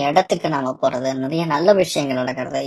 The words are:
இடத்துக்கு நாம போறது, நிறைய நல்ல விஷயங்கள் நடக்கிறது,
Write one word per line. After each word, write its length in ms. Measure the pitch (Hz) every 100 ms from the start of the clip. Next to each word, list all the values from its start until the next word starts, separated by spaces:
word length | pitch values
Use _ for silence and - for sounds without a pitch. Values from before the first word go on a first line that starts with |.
| 143
இடத்துக்கு 400 | 165 180 175 165
நாம 180 | 147 131 131
போறது, 280 | 131 123 131 131
நிறைய 200 | 135 165 170
நல்ல 220 | 147 180 202
விஷயங்கள் 380 | 170 160 143 127
நடக்கிறது, 380 | 127 127 127 135